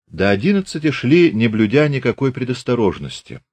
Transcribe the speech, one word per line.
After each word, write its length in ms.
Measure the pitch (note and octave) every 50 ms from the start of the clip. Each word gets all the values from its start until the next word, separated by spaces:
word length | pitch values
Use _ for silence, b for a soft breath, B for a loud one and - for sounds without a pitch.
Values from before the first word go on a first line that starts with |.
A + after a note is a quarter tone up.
| _
До 220 | _ - D#2+ F#2 G2+
одиннадцати 640 | G2+ G2 A2+ F#3+ G#3 G3 F#3+ - - E3 D3+ D#3
шли, 420 | C3 - - A#2+ D3+ F3 F3 E3+ -
не 140 | A2 A#2
блюдя 400 | A#2 G#2+ G#2+ A2 G#2 A2 D3 D3+
никакой 440 | D3 C#3+ C3 B2+ B2 A2 - C3+ C3+
предосторожности. 1120 | B2+ B2+ B2+ A#2+ B2+ - - - B2 A#2 A2 F#2+ D#2 D2 C#2+ C2+ - - - - - - _ _